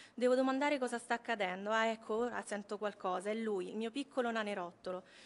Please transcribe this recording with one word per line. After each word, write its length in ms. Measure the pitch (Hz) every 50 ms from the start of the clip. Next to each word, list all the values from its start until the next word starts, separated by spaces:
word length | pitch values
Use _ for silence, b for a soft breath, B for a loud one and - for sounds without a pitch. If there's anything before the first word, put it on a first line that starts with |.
| B B B
Devo 180 | - 240 247 254
domandare 460 | 254 262 262 262 269 294 294 294 269
cosa 180 | 254 240 240
sta 160 | 233 - - 233
accadendo. 560 | 233 - - 233 208 196 180 180 190 196 208
Ah, 160 | 220 220 220
ecco, 300 | 226 220 226 - - 214
ora 260 | 220 240 240 214 202
sento 380 | 202 - 208 208 202 - 214 196
qualcosa. 500 | 214 202 196 - - 185 180 185 185 208
È 60 | 214
lui, 340 | 226 226 220 208 185 180 190
il 60 | -
mio 160 | 214 226 226
piccolo 400 | 220 277 269 - - 262 240 233
nanerottolo. 720 | 226 226 214 208 202 190 175 170 - - - 185 180 185 - B B B B